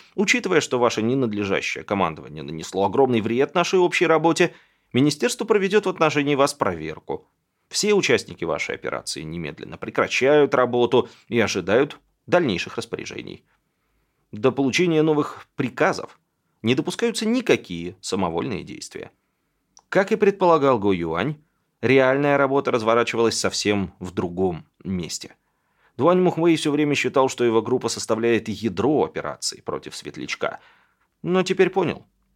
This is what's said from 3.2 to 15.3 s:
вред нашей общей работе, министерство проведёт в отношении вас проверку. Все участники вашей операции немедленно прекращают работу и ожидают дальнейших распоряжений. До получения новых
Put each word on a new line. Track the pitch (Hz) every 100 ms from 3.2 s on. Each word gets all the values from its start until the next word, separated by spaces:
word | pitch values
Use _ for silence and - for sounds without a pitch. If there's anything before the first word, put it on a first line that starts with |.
вред | 107 117 147 180
нашей | 170 185
общей | 175 - 170
работе, | 160 160 160 170 - _ _ _
министерство | 120 147 - 233 - 226
проведёт | 208 190 208 190
в |
отношении | - 156 147 143 139
вас | 139
проверку. | - 101 85 78 78 - - _ _ _ _ _
Все | - 208
участники | 202 - 113 - - 82
вашей | 71 - 64
операции | 76 - - 71
немедленно | 78 85 76 80 - -
прекращают | 110 - - - 131 151 143
работу | 127 123 120 117 123 - - -
и | 120
ожидают | 98 101 85 113 147 - _ _ -
дальнейших | 175 147 85 - -
распоряжений. | - - - - - - _ _ _ _ _ _ _ _ _
До | 104 131
получения | 120 135 151 180 156
новых | 160 151 151